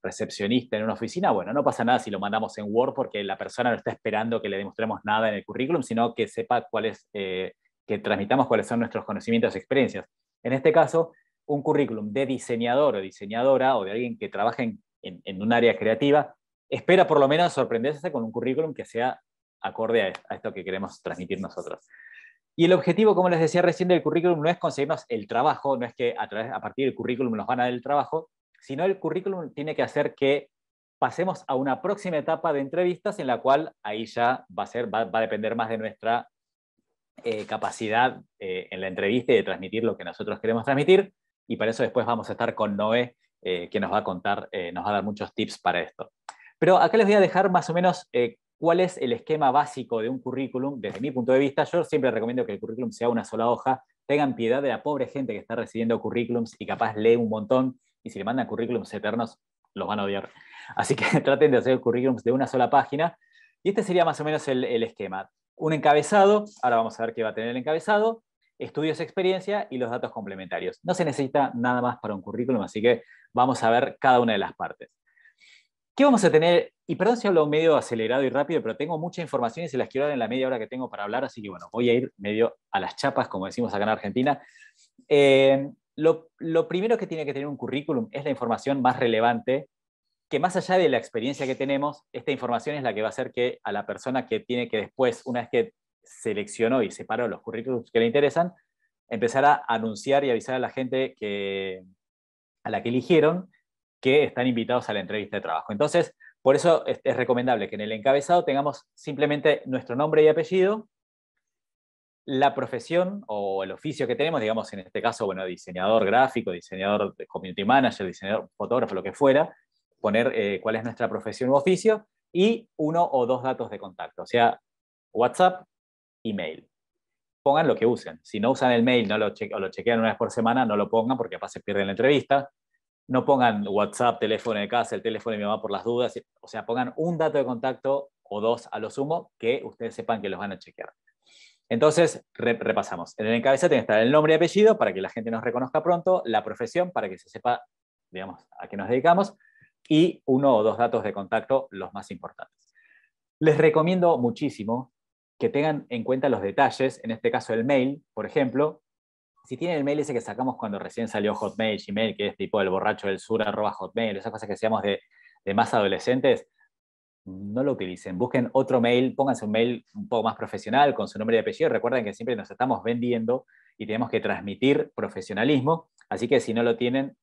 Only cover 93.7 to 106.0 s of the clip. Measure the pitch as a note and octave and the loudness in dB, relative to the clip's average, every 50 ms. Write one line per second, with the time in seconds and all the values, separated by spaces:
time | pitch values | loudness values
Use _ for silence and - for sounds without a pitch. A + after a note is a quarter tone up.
93.7 | G2+ G2+ G2+ - G2+ - - C3 B2+ C3 B2+ - A2+ G#2+ - - B2 B2 A#2+ A#2 | -6 -6 -6 -6 -10 -8 -6 -4 -4 -4 -2 -2 -4 -4 -2 -4 -4 -4 -2 -2
94.7 | - A2 G2 - _ - C3 B2 A#2+ - - - A#2+ B2 A#2 - - A#2+ A2 - | -2 -4 -4 -4 _ 0 0 0 0 -2 -8 -6 -4 -4 -4 0 0 0 0 0
95.7 | _ _ _ _ _ _ _ _ - - - A2+ G2+ G2+ G2+ G#2 - - A2+ A2+ | _ _ _ _ _ _ _ _ -20 -8 -6 -4 -4 -4 -6 -8 -2 0 0 2
96.7 | C3 C3 A2 F#2+ - - - - A2+ A2+ B2 A2+ F2 - _ A#2 A#2 A2+ A2+ C3 | 2 2 0 -2 -4 -12 -8 -6 -4 -2 -2 -4 -4 -8 _ -10 -10 -8 -6 -4
97.7 | B2+ A#2 A#2+ _ - A2+ A2+ A#2 A#2 C#3+ C#3+ C#3+ C#3 E3 F3 F3+ - _ _ _ | -6 -6 -6 _ 2 2 2 4 4 4 4 4 4 2 0 0 -4 _ _ _
98.7 | _ _ _ _ _ _ _ _ A#2 G#2+ A#2+ A#2 - C3+ C#3 C#3+ D3 - - - | _ _ _ _ _ _ _ _ -4 -2 -2 0 2 4 4 4 4 4 0 -2
99.7 | A#2 A2+ A2 A2+ G#2+ G2+ - C3+ C3+ C#3+ C#3+ C3+ A#2+ A2 - - C3 C3 B2 - | -2 -2 -2 -4 -6 -6 0 2 2 2 4 2 0 0 0 -4 -4 -4 -4 -4
100.7 | - C3+ C3 B2 B2+ C3 C3+ C3 - _ A2 G#2 G2+ G2+ G2 G2 G2 G2 G2 F#2+ | -4 -6 -6 -2 -2 -2 -2 -2 -4 _ -6 -6 -4 -4 -4 -4 -4 -4 -4 -6
101.7 | F#2 F#2 F#2 F#2 _ _ _ _ _ _ _ _ _ _ _ _ _ _ _ A2 | -8 -10 -14 -20 _ _ _ _ _ _ _ _ _ _ _ _ _ _ _ -6
102.7 | G#2+ G2 - A#2 A#2+ B2+ A#2+ - F3 D#3 D3 D#3 E3+ F3+ F#3 _ _ _ _ _ | -6 -4 -2 0 -2 -2 2 4 4 6 6 4 2 0 -6 _ _ _ _ _
103.7 | _ _ _ _ _ _ - C3 C3+ D3+ C#3+ A#2 - B2 B2 B2+ A#2+ A#2 A2+ - | _ _ _ _ _ _ 2 4 6 6 4 2 0 -2 0 0 0 0 -2 0
104.7 | B2 B2 A#2+ - G#2+ G2+ F#2 F2 G#2 G#2+ G2+ - - G2+ E2+ E2 D#2+ D#2 - - | -2 -2 -2 -2 -4 -4 -4 -4 -6 -6 -6 -6 -6 -6 -4 -4 -6 -6 -4 -6
105.7 | G#2+ G#2 D3 D3+ - E3+ | -2 -2 -2 2 2 0